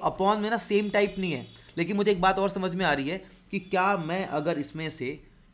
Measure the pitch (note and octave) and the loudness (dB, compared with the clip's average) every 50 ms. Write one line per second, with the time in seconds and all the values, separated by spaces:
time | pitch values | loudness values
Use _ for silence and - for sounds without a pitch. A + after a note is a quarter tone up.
0 | - D#3+ D#3+ - F#3+ G3 G#3+ G#3+ G3+ G#3+ A#3 G#3+ - - G#3 G3+ G#3 G3+ G3+ G#3 | 0 -2 0 2 2 2 2 2 0 0 -2 -2 0 2 2 2 2 2 2 2
1 | G3+ G3 F#3+ F#3+ F#3+ F3 D3 B2 A2+ A2+ - - - - - E3 E3+ D#3+ G#3 G3+ | 2 2 0 -2 -4 -2 -4 -4 -6 -10 -16 -20 -20 -8 -4 -4 -2 -2 0 2
2 | G3+ G#3 G3+ F3 F3+ F#3+ F#3+ G3 G3 G3 G3 G3 F#3 F#3 E3+ F3 F#3 D#3+ C#3+ C#3 | 2 2 4 4 4 2 4 4 2 0 0 -2 -2 -2 -2 0 2 2 2 2
3 | C3+ D3 F3+ F#3+ - - - - - - G3 G3 F#3 - F#3+ F3+ F#3 G3 G3+ F3+ | 0 -2 -4 -6 -10 -14 -20 -20 -12 -6 -6 -6 -4 -2 0 2 2 2 2 0
4 | D#3+ D#3 F3 F#3+ F#3+ - - D3+ D3 E3+ E3 D3 C#3 - - D#3 D#3+ D#3 D3+ - | 0 -2 -2 -4 -2 -2 -2 -2 0 0 -2 -2 -4 -6 -6 -6 -6 -6 -6 -6
5 | B2 C3 D3+ - - - - - - _ | -6 -6 -8 -10 -14 -20 -20 -20 -20 _